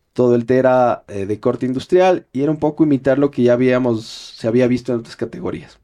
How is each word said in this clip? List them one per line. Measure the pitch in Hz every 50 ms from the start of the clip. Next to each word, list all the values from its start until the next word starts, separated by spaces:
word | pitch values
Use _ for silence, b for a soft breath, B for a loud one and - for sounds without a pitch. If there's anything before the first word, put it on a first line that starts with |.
| _ _ _ -
todo | 127 123 120
el | 120 117
té | 120 127
era, | 131 127 131 127 127 123 117 - - -
eh, | - 104 101 98
de | 98 107 104
corte | - 127 120 - 127
industrial | 123 127 131 - - 180 180 185 185 180 - - _ -
y | 127
era | 143 151
un | 156
poco | 156 151 147 147 - 160
imitar | 151 139 131 135 139 131
lo | 139 143 139
que | - - 120
ya | 120 123
habíamos, | 120 127 127 127 127 127 123 113 110 113
se | - - - - - - - - 113
había | 113 123 123
visto | 120 123 120 - -
en | 123 117
otras | 117 - -
categorías, | - 117 110 - - 90 92 80 82 80 - - _